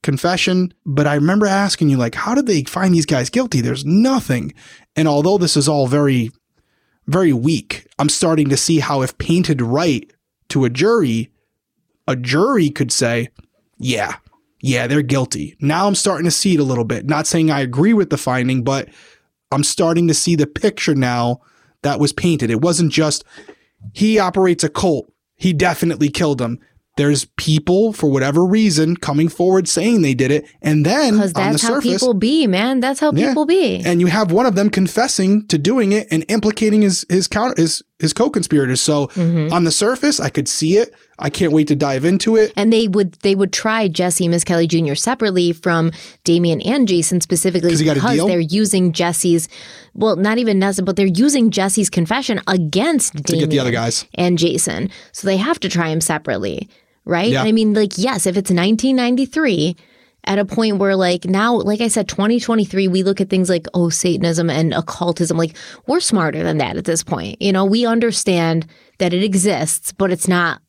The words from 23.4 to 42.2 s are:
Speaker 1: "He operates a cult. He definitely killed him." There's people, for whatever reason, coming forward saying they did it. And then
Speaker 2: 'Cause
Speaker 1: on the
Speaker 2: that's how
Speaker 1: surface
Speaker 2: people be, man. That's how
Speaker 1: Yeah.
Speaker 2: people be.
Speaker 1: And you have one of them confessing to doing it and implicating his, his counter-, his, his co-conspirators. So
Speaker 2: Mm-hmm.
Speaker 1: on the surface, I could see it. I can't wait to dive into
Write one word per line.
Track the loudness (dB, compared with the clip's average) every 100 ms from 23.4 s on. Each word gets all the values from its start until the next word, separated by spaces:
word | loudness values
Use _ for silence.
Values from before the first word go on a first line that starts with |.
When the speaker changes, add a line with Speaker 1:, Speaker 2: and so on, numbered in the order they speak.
| -20 -20 _ _ -20
Speaker 1:
"He | -4 0 2
operates | 2 2 2 2
a | 0
cult. | 0 0 0 -4 _ _ _
He | -2
definitely | 2 0 0 -2 0 -2
killed | 0 -2 0
him." | -4 -6 _ _ _ 0
There's | 2 0 -2 -8
people, | 0 0 2 2 2
for | 0 0
whatever | 2 0 2
reason, | 2 4 2 2 0 -2
coming | -2 0 0
forward | 0 2 2 0
saying | -2 2 2
they | 2
did | 0 0
it. | 0 -2 _
And | 0 2
then | 2 2 2 2
Speaker 2:
'Cause | 0
Speaker 1:
on | -2
the | -2
Speaker 2:
that's | 0
how | 0 0
Speaker 1:
surface | 0
Speaker 2:
people | 0 0
be, | 0 0 2 2
man. | 0 0 0
That's | -2 0
how | 0
Speaker 1:
Yeah. | 2 0
Speaker 2:
people | 0 2
be. | 2 2 -2
Speaker 1:
And | 0 2
you | 2
have | 2 2
one | 2
of | 2 2
them | 2
confessing | 2 0 0 -2 0 2 0 0
to | -2
doing | 0 2 2
it | 0 0
and | -4 -2
implicating | 0 0 0 2 4
his, | 2 0 0
his | 0 0
counter-, | -2 -2 0
his, | 0 -2 _ _
his | -4
co-conspirators. | 0 0 0 0 0 2 0
So | 0 0 0
Speaker 2:
Mm-hmm. | -2 0 0 0
Speaker 1:
on | 0
the | 0
surface, | 0 0 0 0 0
I | -2
could | -2 -4
see | -4 0 2
it. | 0 -6 _ -8
I | -6
can't | -2 2
wait | 2 2
to | 0
dive | 0 0
into | 0 0